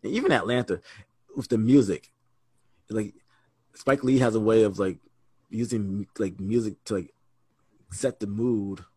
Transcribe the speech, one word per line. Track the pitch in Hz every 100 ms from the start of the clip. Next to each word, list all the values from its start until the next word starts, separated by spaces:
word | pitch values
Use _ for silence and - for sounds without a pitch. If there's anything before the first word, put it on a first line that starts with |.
and | -
even | 202 359
Atlanta, | 131 92 123 120 90 - - - _ _ -
with | -
the | 113
music. | 110 139 104 90 _ _ _ _ _ _ _ _ _
Like, | 110 104 - _ _ _ _ _ -
Spike | - 139
Lee | 127 131
has | 123
a | 110
way | 107 113
of, | 107 98
like, | 95 82 _ _ _ _ _
using, | 113 117 117 101 98 98 -
like, | 101 92
music | 98 117 107 92 -
to, | 101
like, | 85 _ _ _ _ _ _ _ _
set | 90 135 -
the | 101
mood | 101 123 113 98 95 87